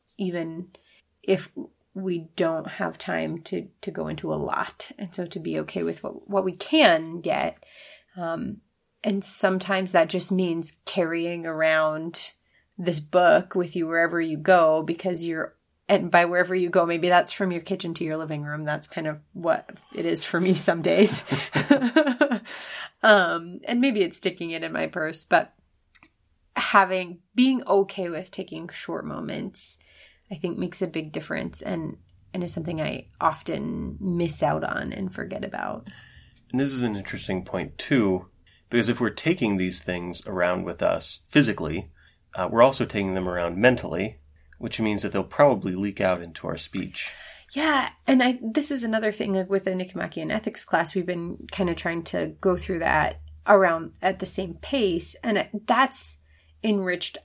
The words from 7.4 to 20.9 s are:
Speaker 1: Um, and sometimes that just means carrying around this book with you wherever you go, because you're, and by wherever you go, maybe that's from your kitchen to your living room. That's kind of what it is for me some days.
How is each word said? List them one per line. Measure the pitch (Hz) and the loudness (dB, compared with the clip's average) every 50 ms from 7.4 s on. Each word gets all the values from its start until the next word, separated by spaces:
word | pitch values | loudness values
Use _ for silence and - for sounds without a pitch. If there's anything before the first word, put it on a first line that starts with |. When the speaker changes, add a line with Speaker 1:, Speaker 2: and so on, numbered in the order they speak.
| 143 - - _ - _ - - - - - - _ _ - | -2 -4 -6 _ -18 _ -20 -20 -20 -20 -20 -20 _ _ -12
Speaker 1:
Um, | 185 175 165 165 165 - 196 202 - _ _ _ _ _ _ _ _ - | -8 -6 -6 -6 -6 -8 -8 -10 -12 _ _ _ _ _ _ _ _ -4
and | 233 196 196 - | -2 -2 0 0
sometimes | - - - - 190 190 185 185 - 196 190 190 185 | 0 0 2 2 2 2 2 0 0 -2 -2 0 2
that | 185 170 165 160 | 4 4 4 4
just | - 180 175 - | 2 -2 0 0
means | 190 185 185 175 165 165 165 - - _ - | 2 2 2 2 0 -2 -2 -6 -6 _ -10
carrying | - - 202 170 160 165 170 170 175 175 170 165 | -6 -2 0 0 0 0 -2 -2 -4 -4 -6 -6
around | 165 160 156 160 160 156 156 156 156 156 156 160 170 170 - - - - _ _ _ _ _ _ _ _ | -4 -2 2 2 4 4 4 4 2 0 -2 -6 -8 -8 -10 -14 -14 -16 _ _ _ _ _ _ _ _
this | - 175 175 160 151 | -6 -2 -2 -2 -2
book | 151 - - 180 180 170 156 156 - - - | -2 2 4 6 8 8 8 6 4 2 -2
with | 185 175 170 - | -2 -2 -2 -2
you | 180 165 | -4 -2
wherever | 160 165 165 170 165 170 170 | 0 2 2 2 2 2 0
you | 165 160 156 | -2 -2 -2
go, | 151 151 190 185 175 165 156 156 160 | 0 4 6 6 8 8 6 4 2
because | 160 160 170 165 - 185 175 160 165 | 0 -2 -4 -4 -2 -4 -4 -4 -4
you're, | 165 165 160 - - _ _ _ _ _ _ _ - | -4 -4 -4 -6 -8 _ _ _ _ _ _ _ 2
and | 202 190 180 170 | 2 2 4 6
by | 175 175 175 | 6 6 6
wherever | 170 175 180 175 180 185 | 6 4 2 2 2 2
you | 185 175 170 | 0 0 2
go, | 175 180 170 | 4 4 4
maybe | 165 170 165 170 180 | 4 2 0 2 6
that's | 180 175 - - | 6 6 4 4
from | - - 202 185 | 0 -2 -2 -2
your | 175 170 | -2 -2
kitchen | 165 - 196 185 - 170 165 | -4 -4 -6 -4 -4 -6 -6
to | - 170 | -4 -4
your | 156 156 | -4 -4
living | 160 160 156 156 147 | -4 -4 -6 -6 -6
room. | 147 147 147 151 151 | -6 -6 -6 -6 -4
That's | 151 151 151 - | -4 -4 -4 -6
kind | - - 175 160 | -8 -8 -6 -6
of | 156 151 151 - _ - | -6 -6 -8 -12 _ -12
what | 185 165 165 160 - - - - - - - - | -4 0 0 0 0 -2 -10 -20 -20 -20 -12 -8
it | - 165 | -4 -2
is | 165 165 165 - | -2 -2 -2 -2
for | - - 170 | -2 0 2
me | 185 185 185 | 4 4 2
some | - - 175 170 170 | 4 4 2 2 2
days. | 170 175 | 2 2